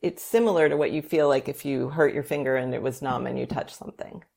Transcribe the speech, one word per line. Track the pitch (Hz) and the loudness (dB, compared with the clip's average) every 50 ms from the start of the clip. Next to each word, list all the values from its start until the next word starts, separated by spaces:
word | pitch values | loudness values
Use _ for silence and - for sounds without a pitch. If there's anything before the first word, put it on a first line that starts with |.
it's | - 175 - - - | -4 -4 -4 -6 -6
similar | - - 226 233 220 180 165 156 147 | 0 2 4 4 4 4 4 4 4
to | 143 | 4
what | 151 147 - | 2 0 0
you | - 156 147 | 0 -4 -4
feel | - 170 156 147 | 0 2 4 4
like | 143 139 135 - | 4 4 2 0
if | 143 139 - - | -4 -8 -6 -4
you | 139 135 127 127 131 | -4 -2 -2 -2 -2
hurt | 151 160 151 139 - | 2 4 4 4 4
your | 147 139 | 0 -4
finger | - 151 147 135 131 131 | -2 -2 -2 0 0 0
and | 131 127 127 123 | 0 0 -2 -2
it | - | -2
was | 110 131 127 - | -2 -4 -4 -4
numb | 139 135 127 123 123 | -4 -2 -2 -2 -2
and | 127 123 | -4 -4
you | 127 - | -4 -4
touch | - - - - - - | -4 -4 -6 -6 -8 -10
something. | - - - - - - - - 175 - _ _ | -16 -14 -14 -12 -12 -12 -12 -14 -18 -20 _ _